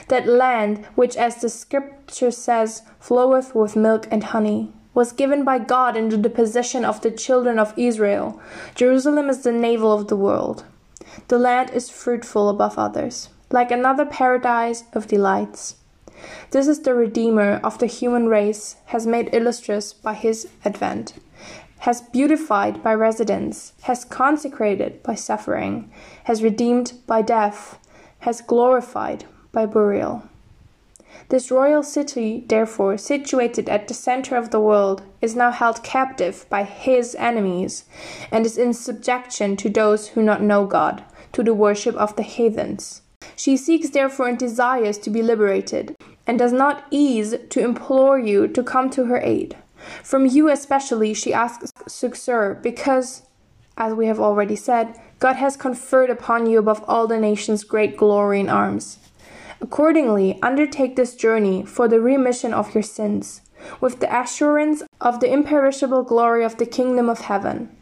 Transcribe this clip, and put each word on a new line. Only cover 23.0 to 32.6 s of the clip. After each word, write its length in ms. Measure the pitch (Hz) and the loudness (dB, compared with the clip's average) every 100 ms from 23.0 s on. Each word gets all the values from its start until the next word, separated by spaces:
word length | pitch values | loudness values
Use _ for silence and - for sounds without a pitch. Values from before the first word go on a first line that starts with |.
| 220 220 208 190 170 - - _ | 2 0 -2 -2 -4 -10 -16 _
has 220 | - 247 | -6 -6
consecrated 1000 | - - 262 302 277 - 214 196 - - | -6 -2 0 0 -2 -4 -2 -2 -4 -6
by 140 | - 220 | -8 -8
suffering, 760 | - 214 - - 190 214 214 - - - | -6 -6 -4 -4 -4 -8 -10 -20 -20 -10
has 180 | - 220 | -4 0
redeemed 500 | 220 214 240 247 247 - - | 0 2 0 0 -2 -8 -2
by 140 | 226 | 0
death, 560 | 214 233 208 208 - - _ - - _ | 2 2 0 -4 -16 -20 _ -20 -20 _
has 200 | 247 226 | -6 -6
glorified 840 | - 233 247 254 247 208 214 220 - - _ | 0 2 4 2 0 -6 -6 -8 -12 -20 _
by 160 | 226 220 | -4 0
burial. 560 | 220 208 202 - 220 - - _ - - _ _ _ _ - - | 2 2 0 -2 -6 -12 -20 _ -20 -20 _ _ _ _ -20 -2
This 220 | 254 254 | -2 2
royal 320 | 254 277 302 | 2 4 2
city, 640 | 294 302 285 - 220 233 - | 0 -4 -4 -4 -4 -6 0
therefore, 500 | 220 | 0